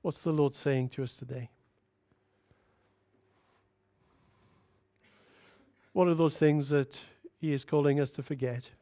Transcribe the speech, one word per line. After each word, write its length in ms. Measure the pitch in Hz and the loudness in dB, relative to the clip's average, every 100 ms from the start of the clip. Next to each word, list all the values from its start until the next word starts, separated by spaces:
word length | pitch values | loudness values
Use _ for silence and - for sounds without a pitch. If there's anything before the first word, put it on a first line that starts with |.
What's 220 | 185 147 | -4 -4
the 100 | - | -2
Lord 220 | 156 143 | 2 2
saying 340 | 139 - 131 127 | 2 -2 0 -2
to 120 | - | -4
us 120 | 127 | -8
today? 360 | - 123 127 120 _ _ _ _ _ _ _ _ _ _ _ _ _ _ _ _ _ _ _ _ _ _ _ _ _ _ _ _ _ _ _ _ _ _ _ _ _ _ _ _ _ _ _ _ | -8 -12 -12 -12 _ _ _ _ _ _ _ _ _ _ _ _ _ _ _ _ _ _ _ _ _ _ _ _ _ _ _ _ _ _ _ _ _ _ _ _ _ _ _ _ _ _ _ _
What 160 | - 180 | 2 4
are 60 | |
those 240 | 160 165 151 | 6 2 4
things 320 | 151 151 139 | 4 4 2
that 340 | 147 135 - - _ - _ | 0 -2 -8 -18 _ -20 _
he 140 | 160 | -4
is 120 | 143 - | -4 0
calling 340 | 151 143 139 | 2 2 2
us 100 | 135 | 0
to 100 | - | -4
forget? 480 | 131 143 127 120 - - | -10 -6 -4 -6 -10 -20